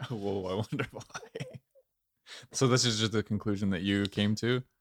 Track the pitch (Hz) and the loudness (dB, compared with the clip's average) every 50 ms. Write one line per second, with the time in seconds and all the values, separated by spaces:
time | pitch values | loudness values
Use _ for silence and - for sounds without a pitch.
0 | 131 - 123 104 98 101 98 101 92 92 95 104 110 - 147 131 117 - - 110 | -8 -8 -6 -6 -4 -4 -2 -2 -2 -2 -2 -2 -2 -2 -4 -4 -4 -6 -8 -12
1 | - - - - - - - - - 508 - - - _ _ - _ _ _ _ | -14 -12 -12 -14 -14 -12 -12 -12 -12 -12 -12 -18 -20 _ _ -20 _ _ _ _
2 | _ _ _ _ _ - - - - - - - 135 123 127 120 117 120 110 107 | _ _ _ _ _ -20 -18 -18 -18 -10 0 2 4 6 6 6 4 2 2 2
3 | 110 101 110 107 101 - 107 98 - 107 101 95 104 98 95 82 95 98 101 98 | 0 2 2 0 0 0 -4 -2 0 -2 0 0 2 0 0 2 2 2 2 2
4 | 101 98 - 107 104 104 107 - 113 117 127 127 - - _ _ | 2 0 0 0 2 2 2 2 2 0 0 0 -2 -8 _ _